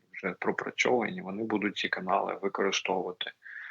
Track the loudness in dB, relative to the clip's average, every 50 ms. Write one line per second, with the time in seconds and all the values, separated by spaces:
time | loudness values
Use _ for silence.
0 | _ _ -14 -6 -4 -4 -4 0 -2 0 0 0 -4 -4 0 2 4 4 6 4
1 | 4 0 -4 -6 -6 -6 -4 -4 -2 0 2 2 2 0 0 -2 -2 -2 -2 -2
2 | 2 2 2 2 2 0 -2 -2 -2 -2 0 2 2 2 2 0 0 2 0 0
3 | 0 -2 -4 -6 -8 -8 -8 _ -18 -16 -14 -12 -10 -10